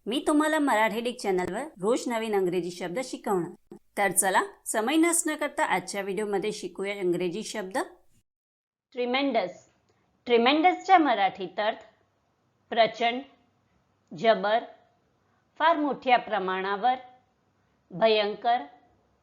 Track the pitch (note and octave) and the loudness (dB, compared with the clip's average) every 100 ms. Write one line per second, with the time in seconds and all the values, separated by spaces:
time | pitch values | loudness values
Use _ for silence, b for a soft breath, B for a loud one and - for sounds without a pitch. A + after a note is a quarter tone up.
0 | - C4+ E4+ D4+ D4+ D#4 C#4 G#3+ A3 G#3+ | -6 -4 0 2 2 0 2 2 2 0
1 | A#3+ A#3+ G3+ F#3 F3+ G3 D4+ - F#3+ C4+ | -4 -4 -2 0 -2 -4 -10 -4 0 0
2 | - A3+ A3+ G3+ F#3 F3+ F3 F3 F3+ F#3 | -2 -4 -2 0 0 0 -4 -6 -6 -6
3 | B3+ C#4+ - F#3 E3+ - _ - _ - | -8 -8 -2 -2 -2 -10 _ -20 _ -2
4 | G3 F3 G3 G3+ F4 - - A#3 A3+ D#4+ | 0 2 2 2 0 -6 -6 -4 0 2
5 | E4+ E4 D#4 D4+ D4 D4 D#4 F#3 F#3 G3+ | 2 2 -2 -4 -4 -2 -2 -2 -4 -6
6 | G3 F#3+ G#3 G3 G#3 G3+ F#3 - G3 G3+ | -4 -4 -2 -2 -4 -6 -10 -8 -6 -2
7 | F3+ F3 F3+ F#3 - A3 F#3+ B3 F4+ - | -2 0 -2 -4 -8 -8 -6 -6 -6 -12
8 | _ _ _ _ _ _ _ _ _ - | _ _ _ _ _ _ _ _ _ -6
9 | B3 B3+ C#4 A3+ F3+ - _ _ _ _ | -2 0 0 0 -2 -6 _ _ _ _
10 | _ _ - A#3 A#3+ D4+ F4+ F4+ - F#4 | _ _ 2 4 4 4 4 2 6 6
11 | C#4+ G#3+ F#3+ F#3+ F#3 - G#3+ B3 - _ | 6 2 0 -2 -8 -4 -4 -4 -14 _
12 | _ _ _ _ _ _ _ A3+ A3 A3+ | _ _ _ _ _ _ _ 2 2 2
13 | A#3 B3 C#4 _ _ _ _ _ _ _ | -2 -2 -8 _ _ _ _ _ _ _
14 | _ D#3+ A3+ G#3 G3+ A3+ - - _ _ | _ 0 2 4 2 0 -2 -14 _ _
15 | _ _ _ _ _ - D#4 D#4+ D4 A#3 | _ _ _ _ _ 0 2 4 0 -2
16 | B3+ A#3+ G3+ G#3 F#3 F#3 F#3+ G3+ A#3+ B3+ | 2 2 2 -2 -2 -2 -2 0 0 0
17 | - - _ _ _ _ _ _ _ F3+ | -6 -20 _ _ _ _ _ _ _ 0
18 | A3 G#3+ G#3 G3+ A#3+ B3 C#4+ - _ _ | 2 4 0 -2 0 0 -2 -16 _ _
19 | _ _ | _ _